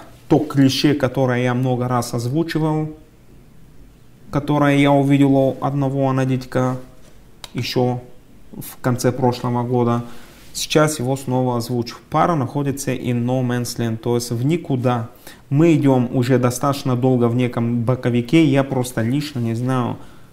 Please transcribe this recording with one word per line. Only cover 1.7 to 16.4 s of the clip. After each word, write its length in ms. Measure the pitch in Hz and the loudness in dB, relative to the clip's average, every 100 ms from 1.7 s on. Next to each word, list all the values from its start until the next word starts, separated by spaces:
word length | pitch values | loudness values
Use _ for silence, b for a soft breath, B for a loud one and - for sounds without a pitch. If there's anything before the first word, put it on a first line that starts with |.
| 123 123 | -2 -2
раз 260 | 127 120 120 | -2 -2 -4
озвучивал, 800 | 120 147 165 156 156 156 156 151 - - - - - - - - - - - - - | -2 -2 -2 -2 -2 -2 -4 -10 -20 -20 -20 -20 -20 -20 -20 -20 -20 -20 -20 -20 -6
которое 460 | 147 139 147 143 143 | -6 0 2 4 4
я 140 | 143 | 6
увидел 440 | 143 139 139 139 135 | 4 4 4 6 4
у 220 | 135 127 | 2 0
одного 480 | 139 143 139 139 135 | -4 -2 -2 0 0
аналитика 680 | 131 131 127 127 127 127 127 - - - - - - - | 0 0 -2 -2 -2 -2 -2 -10 -20 -20 -20 -20 -20 -12
ещё 480 | - 117 - 123 123 - - - - - | -8 -4 0 0 -2 -8 -20 -20 -20 -20
в 280 | - - - | -16 -16 -6
конце 300 | 131 120 131 | -2 0 0
прошлого 500 | - 127 117 123 120 | 0 0 0 -4 -4
года, 400 | 120 123 120 120 120 B B B B | -2 0 0 0 -4 B B B B
сейчас 440 | - - 160 156 156 | -10 -2 2 2 0
его 180 | 127 135 | -4 -4
снова 420 | - 127 127 120 | -2 -2 0 -2
озвучу. 400 | 117 123 117 - - | -2 -4 -4 -10 -4
Пара 240 | 156 170 | 0 2
находится 580 | 165 120 143 139 127 - | 2 -2 -2 -4 -4 -4
in 320 | 127 - 120 | -4 -2 -2
no 220 | 120 131 127 | 0 -2 -2
man's 320 | 123 120 - | -2 -4 -4
land, 200 | 117 113 | -4 -4
то 180 | 120 120 | -2 -2
есть 160 | 120 | -2
в 120 | 117 | -2
никуда. 680 | 131 170 170 131 123 120 117 B B B - | 0 -2 -2 -2 0 -2 -4 B B B -4
Мы 240 | 139 170 151 | 2 4 6
идём 340 | 135 131 120 135 | 4 4 2 0
уже 240 | 120 | 2
достаточно 560 | 127 | 4